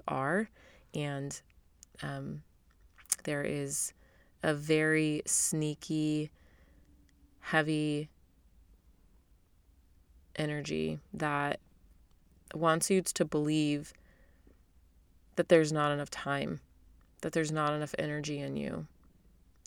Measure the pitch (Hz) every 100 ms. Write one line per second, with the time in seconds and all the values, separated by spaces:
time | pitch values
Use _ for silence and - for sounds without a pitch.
0 | - 139 135 185 220 - - - - 156
1 | 147 139 139 - - - - _ - -
2 | 147 139 143 147 - _ _ _ - -
3 | - - - 147 143 147 139 147 - -
4 | - - _ _ 160 147 151 156 156 156
5 | 156 151 - - - 160 151 147 - 156
6 | 151 151 151 - - - - - - -
7 | - - - - - 160 151 151 151 147
8 | 151 _ _ _ - - - - - -
9 | - - _ - _ _ _ - - -
10 | _ - - - 151 147 147 156 156 156
11 | - - 151 147 143 - - - - -
12 | - - _ - - 151 165 165 - 190
13 | 175 - 160 151 151 156 147 147 147 -
14 | - - - - - - - - - _
15 | _ - - - 170 170 151 156 147 147
16 | 143 - 139 143 - 156 - - - -
17 | - - 165 165 156 156 147 151 151 -
18 | 151 151 151 143 139 139 143 - 156 -
19 | - - - - - -